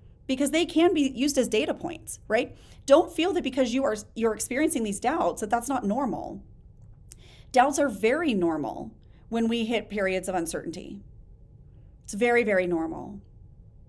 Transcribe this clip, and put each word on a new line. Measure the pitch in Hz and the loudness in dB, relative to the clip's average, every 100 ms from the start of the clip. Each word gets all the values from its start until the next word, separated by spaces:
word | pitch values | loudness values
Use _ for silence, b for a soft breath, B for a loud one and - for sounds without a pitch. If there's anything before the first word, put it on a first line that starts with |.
| - - - | -20 -20 -6
because | 262 285 | 0 2
they | 311 339 | 2 2
can | 311 349 | 4 4
be | 320 | 4
used | 262 202 285 285 | 0 0 0 0
as | 247 | 2
data | 220 294 | 0 0
points, | - - - - - - | -4 -8 -12 -14 -16 -2
right? | 220 - B B B | 0 0 B B B
Don't | - 285 349 | 6 6 6
feel | - 349 | 0 0
that | 349 | 0
because | 262 269 240 | -2 0 0
you | 254 | 0
are, | 254 208 - | 0 -2 -8
you're | 226 220 | -2 -2
experiencing | 208 - 254 311 269 | -2 -4 0 0 0
these | 214 196 | -2 -2
doubts | 233 330 180 170 | -2 0 0 -2
that | 202 | -2
that's | 233 233 | -2 0
not | 262 | -2
normal. | 196 233 254 156 - 196 - - - - - - - B B B B | 0 0 -2 -4 -8 -12 -16 -20 -20 -20 -20 -20 -20 B B B B
Doubts | 247 269 285 | 4 4 4
are | 285 | 0
very | 196 220 302 330 | 2 0 2 0
normal | 202 170 156 120 - - - b b b | 2 0 0 -4 -6 -12 -14 b b b
when | 226 226 | -2 0
we | 233 | 0
hit | 220 226 220 | 0 -2 -4
periods | 202 190 185 180 | -2 0 0 -2
of | |
uncertainty. | 180 165 160 165 160 - 202 - - - - - - - - - - | -4 -4 -6 -8 -12 -12 -16 -18 -20 -20 -20 -20 -20 -20 -20 -20 -20
It's | - | -12
very, | 202 240 240 | -2 2 4
very | 214 185 180 | 4 2 2
normal. | 165 160 - 202 202 - - - - - - | -2 -4 -8 -12 -16 -18 -20 -20 -20 -20 -20